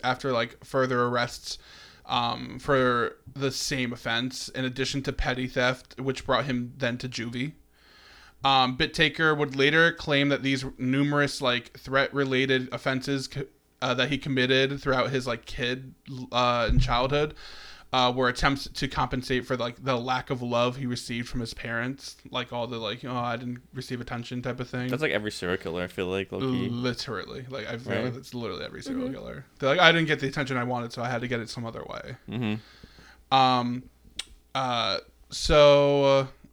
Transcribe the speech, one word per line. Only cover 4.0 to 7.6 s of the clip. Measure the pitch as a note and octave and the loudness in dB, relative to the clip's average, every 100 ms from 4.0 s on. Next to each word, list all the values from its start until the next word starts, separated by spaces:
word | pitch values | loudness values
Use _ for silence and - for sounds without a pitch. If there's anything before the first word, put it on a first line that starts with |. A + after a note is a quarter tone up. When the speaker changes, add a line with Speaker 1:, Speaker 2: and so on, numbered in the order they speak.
| B2 A#2 B2+ - - | -4 -2 -2 -6 -10
Speaker 1:
in | - C3 | -4 -4
addition | B2+ C3 C#3+ | -2 -2 -2
to | C3+ | -4
petty | C3 D3 B2+ B2+ | -2 -2 -2 -2
theft, | C3 B2 B2+ - - | 0 0 0 -8 -8
which | C3 B2+ - | -4 -4 0
brought | B2+ | 0
him | C#3 B2 B2 C3 | 2 -2 -4 -4
then | B2+ B2 | -4 -2
to | B2+ | -6
juvie. | A#2+ A#2 B2 C#3 - | -6 -6 -4 -6 -8